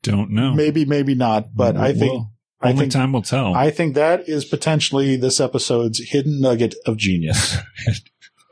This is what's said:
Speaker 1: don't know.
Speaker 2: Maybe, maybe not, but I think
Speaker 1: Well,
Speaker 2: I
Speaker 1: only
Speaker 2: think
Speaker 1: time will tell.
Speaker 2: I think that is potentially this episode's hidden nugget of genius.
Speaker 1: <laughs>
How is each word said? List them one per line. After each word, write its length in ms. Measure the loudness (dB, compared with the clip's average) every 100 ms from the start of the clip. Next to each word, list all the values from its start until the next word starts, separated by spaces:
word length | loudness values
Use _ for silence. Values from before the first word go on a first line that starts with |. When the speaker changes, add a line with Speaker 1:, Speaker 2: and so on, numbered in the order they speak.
Speaker 1:
don't 300 | -2 -2 0
know. 220 | 0 0
Speaker 2:
Maybe, 300 | 2 2 0
maybe 300 | 0 0 0
not, 400 | 0 2 0 -2
but 220 | 0 0 2
I 160 | 0
think 200 | 2 0
Speaker 1:
Well, 180 | -2 -8 -14 _ _
Speaker 2:
I 100 | 0
Speaker 1:
only 100 | 2
Speaker 2:
think 120 | 2
Speaker 1:
time 180 | 0 0
will 100 | 0
tell. 320 | -2 -2 0
Speaker 2:
I 160 | 2 2
think 240 | 2 0
that 340 | 2 2 0 -2
is 160 | -6
potentially 720 | -4 -4 0 0 0 0 2
this 240 | 2 0 0
episode's 600 | 0 -2 0 0 0 -2 -2
hidden 300 | -2 0 0
nugget 340 | 2 2 0 -2
of 120 | -4 -2
genius. 600 | 0 0 0 0 0 -4 -8 -8 -4
Speaker 1:
<laughs> 100 | -4 -8 _ -20 _ _